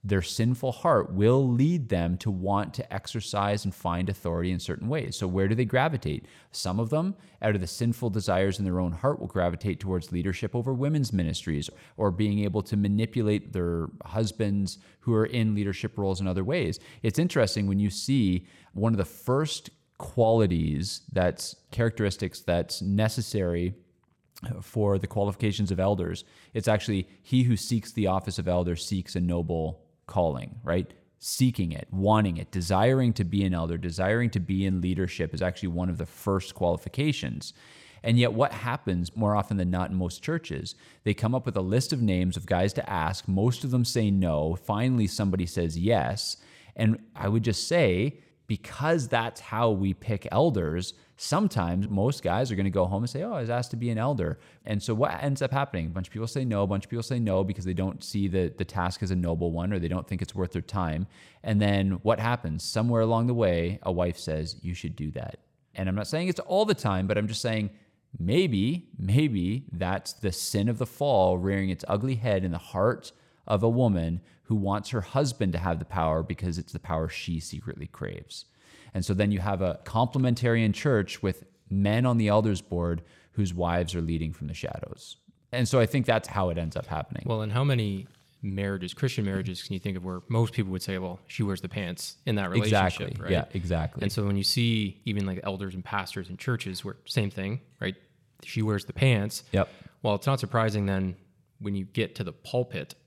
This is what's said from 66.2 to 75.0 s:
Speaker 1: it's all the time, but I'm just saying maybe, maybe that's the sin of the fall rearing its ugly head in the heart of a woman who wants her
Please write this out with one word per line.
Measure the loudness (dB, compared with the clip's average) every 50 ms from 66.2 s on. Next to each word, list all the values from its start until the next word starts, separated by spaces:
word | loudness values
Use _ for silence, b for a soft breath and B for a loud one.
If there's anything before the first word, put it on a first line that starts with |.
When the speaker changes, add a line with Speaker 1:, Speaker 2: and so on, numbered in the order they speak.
| 0 -2
Speaker 1:
it's | -2 -2
all | -2 0 2 2 2
the | 2 -2
time, | -2 0 0 0 0 0 0
but | 0 -2
I'm | -2 -2
just | -4 -4
saying | -4 -2 -2 -2 -2 -4 b b b b b b b _ -10
maybe, | -4 -2 2 2 2 2 2 2 0 0 0 -2 -4 -8 -12 -10
maybe | -6 -2 2 4 4 4 2 0 0 0 0 -2 -4 -6 -8
that's | -6 -4 -2 -2 -2 -4 -6 -10
the | -10 -4 -4 -4
sin | -4 -4 -6 -2 0 0 2 0
of | 0 -2
the | -4
fall | -6 -4 -2 0 2 4 6 6 6 4 2
rearing | 0 0 0 0 0 0
its | -2 -4 -2 -2
ugly | -2 0 0 0 -2
head | 0 0 0 2 2 2
in | 0
the | -2 -4
heart | -8 -6 0 2 2 2 2 0 -8 -18 b b b b b b b
of | 0 0 2
a | 4 2
woman | 4 4 4 4 4 2 2 0 -2 -4 b b b b b
who | -2 0
wants | 0 2 0 0 -2 -4 -4
her | -4 -4